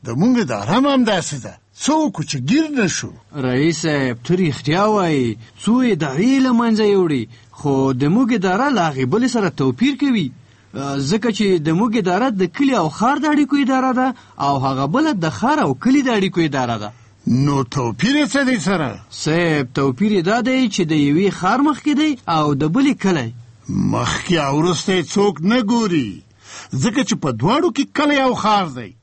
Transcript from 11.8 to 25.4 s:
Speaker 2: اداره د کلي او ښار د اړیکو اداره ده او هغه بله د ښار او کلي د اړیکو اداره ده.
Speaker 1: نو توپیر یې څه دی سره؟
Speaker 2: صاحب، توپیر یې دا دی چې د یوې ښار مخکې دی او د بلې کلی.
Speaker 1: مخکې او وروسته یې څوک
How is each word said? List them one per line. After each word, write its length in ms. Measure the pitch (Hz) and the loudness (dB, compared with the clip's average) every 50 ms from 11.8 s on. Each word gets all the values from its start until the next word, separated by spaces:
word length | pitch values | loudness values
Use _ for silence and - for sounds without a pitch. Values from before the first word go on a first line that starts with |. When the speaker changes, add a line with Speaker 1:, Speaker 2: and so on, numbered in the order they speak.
| 220 247 214 240 | 0 0 0 0
Speaker 2:
اداره 280 | 190 185 180 190 240 269 | 0 0 0 0 0 0
د 140 | 226 190 185 180 - | 0 0 -2 -2 0
کلي 200 | - 285 269 262 220 | 0 0 2 2 2
او 60 | 170 156 | 0 0
ښار 280 | 143 - 208 247 285 311 | -2 0 0 0 0 0
د 60 | 254 311 302 | 0 0 2
اړیکو 220 | 302 294 285 285 285 285 | 2 2 2 2 0 0
اداره 280 | 220 262 262 254 262 247 247 | 2 2 0 0 0 0 0
ده 80 | 254 262 240 - - - - - 139 | 0 0 -2 -6 -12 -20 -8 -4 -2
او 80 | 139 143 135 127 | 0 0 0 0
هغه 200 | 135 135 131 139 139 165 | -2 0 -2 -2 0 0
بله 160 | 262 311 320 294 | 0 0 0 0
د 120 | 190 165 160 - - | -2 -2 -4 -4 -2
ښار 180 | - 247 302 311 247 | 0 0 2 2 2
او 80 | 156 131 | 0 -2
کلي 280 | - - 233 262 294 | 0 0 2 2 4
د 80 | 262 262 233 208 | 2 2 0 0
اړیکو 220 | 190 190 185 175 165 | 0 0 0 0 0
اداره 320 | 156 139 139 127 120 117 107 104 | 0 0 -2 -2 -2 -2 -4 -6
ده. 60 | 104 117 - - - _ _ - - | -10 -14 -16 -20 -20 _ _ -2 0
Speaker 1:
نو 360 | 117 127 139 147 143 139 131 | 0 2 2 2 2 0 -2
توپیر 520 | - - 143 123 117 107 - - 226 277 | -2 -2 -2 -2 -2 -2 0 0 2 2
یې 120 | 302 294 - - | 2 0 2 0
څه 80 | 277 277 254 | 0 2 2
دی 100 | 254 220 | 0 0
سره؟ 300 | 139 185 202 170 156 123 104 92 - - | 0 0 0 0 -2 -4 -6 -8 -16 -18
Speaker 2:
صاحب، 540 | - - - 151 156 170 175 170 156 147 139 120 - | -14 -8 -4 -2 0 2 2 2 2 0 -2 -2 -2
توپیر 380 | 139 139 139 127 - 196 214 | 0 0 0 0 0 0 0
یې 120 | 214 196 160 185 | 2 0 0 0
دا 100 | 214 240 233 247 | 0 0 0 0
دی 220 | 254 262 262 220 | 0 2 0 0
چې 120 | 196 - 180 156 | 0 -2 -2 0
د 20 | 160 156 143 143 | 2 2 2 2
یوې 220 | 143 165 196 196 - - | 2 2 2 0 0 0
ښار 200 | 175 185 220 262 285 311 | 0 0 2 2 2 0
مخکې 240 | 285 220 - 302 294 247 | 0 0 -2 -2 0 2
دی 120 | 311 311 285 - - - 170 160 | 0 0 -2 -4 -4 -2 -2 0
او 80 | 151 151 147 | 2 0 0
د 100 | 131 147 156 165 | 0 0 0 2
بلې 200 | 247 269 285 247 - - | 2 2 2 0 0 0
کلی. 300 | 190 185 156 120 113 120 - - - - - _ - | 0 0 0 -2 -4 -8 -14 -20 -20 -20 -20 _ -6
Speaker 1:
مخکې 680 | 95 95 95 98 110 117 120 117 127 - - - 180 165 147 139 | -2 -2 0 0 0 0 -2 -2 -4 -6 -2 0 0 0 0 0
او 100 | 139 151 | 0 0
وروسته 340 | 160 180 175 - - - 190 185 | 0 0 0 -2 -2 -2 0 0
یې 60 | 160 - - | -2 -2 0
څوک 220 | 202 202 208 180 147 | 2 2 2 0 0